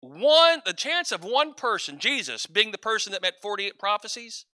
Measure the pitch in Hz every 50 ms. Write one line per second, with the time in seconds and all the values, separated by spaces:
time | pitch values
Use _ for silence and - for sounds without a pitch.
0 | - 127 139 160 226 294 302 320 330 330 330 311 - 185 - - - 269 330 349
1 | 349 - 220 175 165 196 240 277 302 311 285 - - 240 214 185 - - 143 143
2 | - 233 277 269 190 131 120 107 - - 160 202 220 220 208 190 - 220 220 214
3 | - 202 196 185 185 185 175 _ - 208 208 196 196 202 - _ - 196 208 208
4 | - 220 - 247 233 233 220 - - _ _